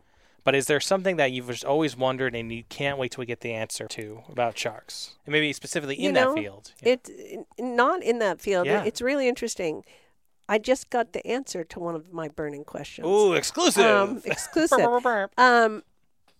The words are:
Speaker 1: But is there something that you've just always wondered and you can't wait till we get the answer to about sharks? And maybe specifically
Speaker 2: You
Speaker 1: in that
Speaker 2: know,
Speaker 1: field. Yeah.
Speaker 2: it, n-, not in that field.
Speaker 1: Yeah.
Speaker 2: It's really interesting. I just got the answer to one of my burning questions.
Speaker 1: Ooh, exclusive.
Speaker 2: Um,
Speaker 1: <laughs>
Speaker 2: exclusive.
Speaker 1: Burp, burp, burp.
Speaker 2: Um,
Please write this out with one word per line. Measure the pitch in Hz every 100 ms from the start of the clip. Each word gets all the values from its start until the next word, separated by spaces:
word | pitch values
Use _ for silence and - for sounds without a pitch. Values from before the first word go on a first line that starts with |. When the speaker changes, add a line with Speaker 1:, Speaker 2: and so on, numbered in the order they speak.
| _ _ _ _ -
Speaker 1:
But | 135
is | 127
there | 147
something | - 196 190 170
that | 139
you've | 127 123
just | 117 139
always | 147 156 120
wondered | 131 131 131
and | 117 113
you | 117 117
can't | - 143 139
wait | 127
till | -
we | 120
get | 117
the | 120
answer | 110 110 - 110
to | - 107 110 -
about | - 120 -
sharks? | 123 110 - - - - -
And |
maybe | 151 151
specifically | 135 - 175 143 143
Speaker 2:
You | 285
Speaker 1:
in | 262
that |
Speaker 2:
know, | 262 311
Speaker 1:
field. | 202 196 - -
Yeah. | 233
Speaker 2:
it, | 254 -
n-, | - - - - - 247 240
not | 269 359
in | 208 233
that | 208 160
field. | - 190 180
Speaker 1:
Yeah. | 208 202
Speaker 2:
It's | -
really | 247 285 254
interesting. | 254 233 - 170 131 - _ _ _ _ _ -
I | 214
just | 214 262 -
got | 240 -
the | - -
answer | 240 269 185 160
to | -
one | 170
of | 165 160
my | 170 156
burning | - 151 143
questions. | 151 - 143 - 160
Speaker 1:
Ooh, | 202 208
exclusive. | 160 - - 349 202 -
Speaker 2:
Um, | 208 202 254
Speaker 1:
<laughs> | -
Speaker 2:
exclusive. | - - - 320 254
Speaker 1:
Burp, | 226 240
burp, |
burp. | 247 220 196 -
Speaker 2:
Um, | 247 240 226 214 - _ _ _ _ _